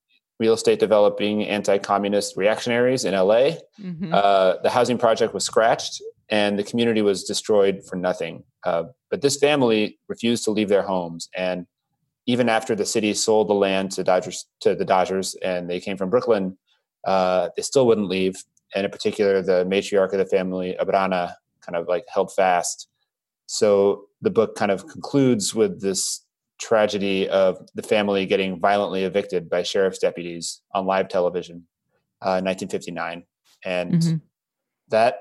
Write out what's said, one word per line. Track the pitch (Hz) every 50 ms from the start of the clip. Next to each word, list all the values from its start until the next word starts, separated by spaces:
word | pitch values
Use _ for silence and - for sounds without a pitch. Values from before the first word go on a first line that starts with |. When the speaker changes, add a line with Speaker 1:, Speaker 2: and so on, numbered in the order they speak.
| _ _ _ _ _ _ _ -
Speaker 1:
real | 113 110 113
estate | 107 - 120 110 104
developing | 110 95 107 104 104 101 101 - 104 104 104 107 101
anti-communist | - 101 104 98 - 98 98 - - 101 98 101 101 104 101 - - -
reactionaries | - 95 104 110 - - 123 117 120 123 127 131 123 -
in | 90 95
L | 98 92 98
A. | 107 117 135 151 165 - - _ _ -
Speaker 2:
Mm-hmm. | 202 185 175 156 196 160 170
Speaker 1:
Uh, | 190 202 202 - 95 95 92 87 - -
the | 104
housing | 110 123 123 120 123 110
project | 120 113 113 98 117 104 -
was | 95 -
scratched | - - 117 110 117 143 - - - - - 403 453 - _ _ -
and | 110 104 104 101 101 101
the | 101
community | - - 120 117 117 113 110
was | 104 101 95 90 -
destroyed | - 98 - - - 110 101 98 98 95 95 - -
for | 95
nothing. | 90 90 90 90 - 87 82 78 - - _ _ _ -
Uh, | 90 85 85 85 - - _ _ -
but | - -
this | 135 143 135 -
family | 143 147 151 143 131 117 110 107 107 - - _ _ -
refused | 101 - - 117 120 110 -
to | 110
leave | 104 107 107 92
their | 101 98
homes. | 92 98 95 92 87 85 85 82 - - -
And | 92 92 92 90 90 87 - _ _ _ _ _ _ _ _ _ _ -
even | - 123 120 123 117
after | 110 110 - - 113
the | 98 95
city | - - 117 104 104 101
sold | - - - 110 107 107 101
the | 104
land | 101 98 95 95 95 95 95 -
to | - 92
Dodgers, | 92 92 92 - 92 - - - _ _ -
to | - 110 95
the | 90 95
Dodgers, | 87 98 92 90 82 95 95 92 - - - -
and | 92 90 90 90 87
they | 87 90
came | - 104 98 95
from | 98 90
Brooklyn, | 104 127 120 117 113 101 95 92 95 _ _ _ _ _ _ _ _ _ -
uh, | 98 95 95 92 92 92 92 87 87 -
they | - -
still | - - 139 127
wouldn't | 120 113 107 104 90
leave. | 92 95 95 95 92 - - _ _ _ _ _ -
And | 98 98
in | 98
particular, | - - - 107 101 - 104 98 98 95
the | 90 92 92 90 90
matriarch | 92 98 101 98 - 101 98 95 92 101
of | 98
the | 92
family, | - 101 95 92 92 92 92 92 90 - -
Abrana, | 87 92 95 98 95 95 92 90 87 82 - - _ _ _ _
kind | _ - 87
of, | 85 82 82
like, | 87 85 - -
held | - 101 95 92 -
fast. | - 95 92 90 87 80 - - - - _ _ _ _ _ _ _ _ _ _ _ _
So | - - - 117 107 101 98 101 101 92 - - - _ -
the | - 110
book | 87 113 107 104 -
kind | - 110 101
of | 98 90 - -
concludes | - - - - - 143 135 127 123 104 95 - -
with | 113 107 98 90 -
this | 95 98 92 - - - - - _ _ _ _ _ _ _ -
tragedy | - - 117 107 107 104 - 101 98 98 95 95 95 -
of | 92 98 95 92 90 - - - -
the | 107
family | - - 117 107 104 101 101 98 95
getting | 95 101 95 95 95 92 82
violently | 90 101 101 101 101 82 90 95 95
evicted | 92 85 101 98 - 95 90 85 82
by | 104 104 104
sheriff's | - - 101 95 95 95 -
deputies | - 90 82 90 87 87 85 85 82 - - - _ _ -
on | 95 95
live | 95 95 95 95 95
television, | - 92 90 87 87 90 80 82 87 87 85 _ _ _ _ _ _ _ _ _ _ - -
uh, | 98 95 92
in | 92
nineteen | 95 92 95 104 92
fifty-nine. | - 92 - 90 87 82 82 85 85 87 - _ _ _ _ _ _ _ -
And | 95 90 90 87 87 -
Speaker 2:
Mm-hmm. | 165 165 165 165 156 - _ _ _ _ _ _ _ _ _ _ _ _ -
Speaker 1:
that, | - 110 113 123 131 -